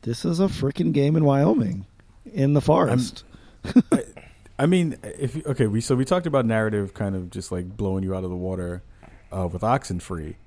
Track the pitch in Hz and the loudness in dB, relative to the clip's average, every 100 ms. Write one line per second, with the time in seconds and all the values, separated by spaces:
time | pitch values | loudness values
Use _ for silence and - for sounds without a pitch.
0 | - 117 165 170 190 - 139 - 170 143 | -6 -4 -2 0 0 0 -4 0 0 2
1 | 139 160 147 139 151 285 101 90 98 _ | 2 4 4 4 4 2 0 -4 -10 _
2 | - - - 208 139 147 - 156 165 - | -20 -20 -12 0 2 4 4 4 4 2
3 | - - - - - - - 254 - 240 | 0 -8 -20 -20 -20 -18 4 4 4 0
4 | - - - - - - 151 185 165 - | -2 -16 -20 -20 -18 0 2 4 2 -2
5 | 107 - 139 139 - 131 110 107 117 127 | -12 -6 -6 -4 -6 0 0 0 0 0
6 | 131 180 170 143 117 110 110 104 98 - | 2 0 2 0 2 2 2 0 -4 -4
7 | 101 95 90 90 - 92 90 101 101 95 | -4 -4 -6 -10 -8 -8 -8 -6 -2 -2
8 | 95 95 92 90 92 92 87 90 - - | -2 -4 -6 -6 -6 -6 -6 -8 -12 -20
9 | - - - 95 90 85 104 135 - 90 | -20 -20 -12 -6 -4 -2 0 0 -2 -10
10 | - 87 78 - | -8 -10 -10 -14